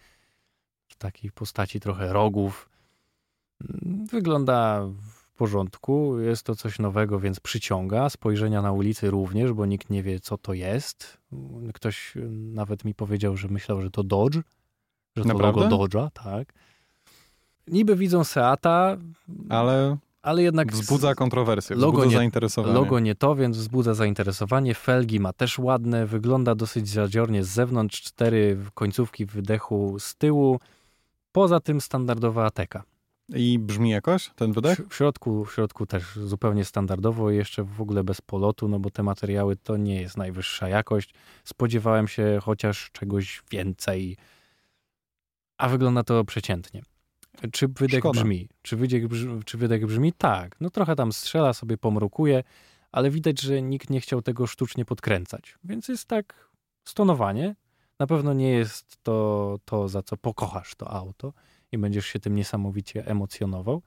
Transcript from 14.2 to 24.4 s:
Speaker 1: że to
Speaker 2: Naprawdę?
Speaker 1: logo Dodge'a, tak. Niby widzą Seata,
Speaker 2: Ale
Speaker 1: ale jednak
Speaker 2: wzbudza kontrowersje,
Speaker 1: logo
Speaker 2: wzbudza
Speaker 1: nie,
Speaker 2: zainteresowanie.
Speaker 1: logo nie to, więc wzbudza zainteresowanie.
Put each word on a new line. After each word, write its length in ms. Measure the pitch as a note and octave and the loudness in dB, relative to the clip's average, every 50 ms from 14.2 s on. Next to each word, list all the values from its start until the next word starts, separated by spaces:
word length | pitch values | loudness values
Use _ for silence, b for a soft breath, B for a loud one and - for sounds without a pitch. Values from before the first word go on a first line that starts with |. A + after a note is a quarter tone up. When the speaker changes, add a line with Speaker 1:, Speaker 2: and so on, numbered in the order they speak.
| G#2+ C3+ D3 E3 D#3+ _ _ _ _ _ _ _ _ _ _ _ _ _ - | 4 4 2 0 -4 _ _ _ _ _ _ _ _ _ _ _ _ _ -4
Speaker 1:
że 80 | A2+ G#2 | 0 2
to 40 | A2+ | 2
Speaker 2:
Naprawdę? 340 | A2 G2+ G2+ G#2 G2 G#2 | 4 4 4 4 6 6
Speaker 1:
logo 240 | - - - G2 G2 | 4 4 4 4 2
Dodge'a, 260 | F#2 G2 G#2+ C#3 D3+ | 2 0 0 -2 -2
tak. 420 | - - A2+ G2+ G2 G#2+ C3+ - _ b b b b b b b b b b b b b b b b b b b b b _ - | -6 -10 -10 -8 -6 -6 -8 -8 _ b b b b b b b b b b b b b b b b b b b b b _ -2
Niby 280 | E3+ G3 A3 G#3 G3+ | 2 4 4 6 4
widzą 280 | F3+ G3 F3+ F3 F3+ D#3 | 4 4 4 4 4 4
Seata, 760 | - - D3 A#2+ B2 C3+ - - E3+ E3+ F3 F#3 F#3+ G3 F#3+ E3+ E3 E3 _ _ - F3 - - - | 2 2 2 4 4 4 4 4 4 4 6 4 4 2 -2 -8 -14 -18 _ _ -16 -16 -14 -8 -2
Speaker 2:
Ale 480 | - A#2 A#2 B2+ C3 C3+ C3+ C#3 C#3+ C#3+ - _ _ _ | 0 2 4 4 4 4 4 2 0 -2 -6 _ _ _
Speaker 1:
ale 220 | - D3+ D#3+ F3 F3 | -4 0 2 4 4
jednak 280 | F3 D#3+ D#3+ D#3 A2+ | 4 4 4 2 2
Speaker 2:
wzbudza 440 | G#2+ G#2+ G#2 - C#3 C#3 C#3 C#3+ C3+ | 0 -2 0 2 2 2 4 2 2
kontrowersje, 600 | - C3 B2+ A2+ B2+ B2 A2+ A2 G2+ - - - | 2 2 2 2 2 2 2 2 2 0 -2 0
Speaker 1:
logo 220 | A#2+ C3 D#3 D#3 C#3+ | 2 4 4 6 6
Speaker 2:
wzbudza 120 | C3 B2+ | 6 6
Speaker 1:
nie, 80 | A2+ A#2 | 6 6
Speaker 2:
zainteresowanie. 560 | A#2+ A#2 - A#2 A2+ G#2 - - A2+ A2+ A#2 | 4 4 2 0 0 0 0 0 2 4 4
Speaker 1:
logo 260 | B2+ C#3 C3 C3 A#2+ | 4 4 4 4 4
nie 160 | A2+ G#2+ G#2 | 4 2 2
to, 200 | - - C#3+ D3+ | 2 2 2 4
więc 220 | C#3 C3 A#2+ A2+ A2 | 4 2 0 0 -2
wzbudza 360 | A2 A2 A#2+ B2+ A#2+ A#2 A2 | -4 -2 0 0 2 2 2
zainteresowanie. 800 | G#2+ A2 G#2 G2+ - G2+ G2 F#2+ - | 2 2 0 2 0 0 -2 -2 -2